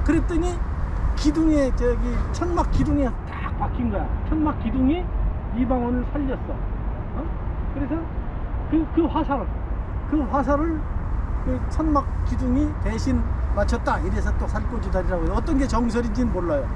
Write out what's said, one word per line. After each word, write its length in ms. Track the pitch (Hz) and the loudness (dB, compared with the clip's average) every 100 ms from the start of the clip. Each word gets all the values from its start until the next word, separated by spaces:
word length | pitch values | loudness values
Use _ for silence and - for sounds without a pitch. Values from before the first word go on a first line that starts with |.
그랬더니 520 | - 311 - 330 359 - - - - - - - | 2 2 2 0 0 -2 -4 -2 -2 0 0 2
기둥에, 580 | 302 320 320 302 262 - | 2 4 4 4 2 2
저기, 400 | 247 226 240 233 - | 2 2 0 0 -2
천막 380 | - 349 339 311 | -2 0 0 2
기둥에 380 | - 302 285 262 - - | 2 4 2 2 -2 -6
딱 300 | - - - | -6 -4 -2
박힌 320 | 208 - 240 | -2 0 0
거야. 160 | 196 190 - - | 0 -2 -2 0
천막 340 | 311 302 - | 2 2 0
기둥이 420 | 226 254 262 339 370 - - - - 226 | -2 2 2 2 0 0 0 -2 -2 -2
이방원을 500 | 247 254 240 247 240 | 0 2 2 0 0
살렸어. 300 | 294 269 226 202 - - - - - - - | -2 -2 -2 -4 -4 -2 -2 -4 -4 -4 -4
어? 100 | 294 - - - - | -4 -4 -4 -2 -4
그래서 200 | 262 269 320 339 - - - - - - | -2 -2 -2 -2 -4 -4 -4 -4 -4 0
그, 160 | 311 311 | 0 2
그 120 | 330 339 | 2 2
화살, 400 | 320 - 277 180 - - - - - - | 0 0 0 -2 -4 -4 -4 -4 -4 0
그 100 | 302 240 | 0 0
화살을 500 | 262 247 285 330 311 - - - - - - 247 | 0 2 2 2 -2 -2 -2 -2 -2 -2 -2 -2
그 140 | 254 - | -2 -2
천막 340 | - 320 285 - - - | 0 2 2 2 -2 -2
기둥이 440 | 247 254 254 294 - | 0 2 2 2 0
대신 380 | 202 226 277 247 233 - - 202 | -2 0 0 2 2 0 0 2
맞췄다. 420 | 208 233 285 233 | 2 2 0 0
이래서 300 | - 214 190 214 | 0 0 2 0
또 80 | 214 | 0
살코지 440 | 214 208 226 185 | -2 -2 -2 0
다리라고 340 | 185 180 180 | 0 2 2
해요. 80 | 165 | 2
어떤 220 | 214 214 269 | 0 2 2
게 80 | 277 | 2
정설인지는 680 | 226 240 220 240 214 240 | 2 2 0 0 0 2
몰라요. 360 | 185 170 147 117 | 0 0 0 0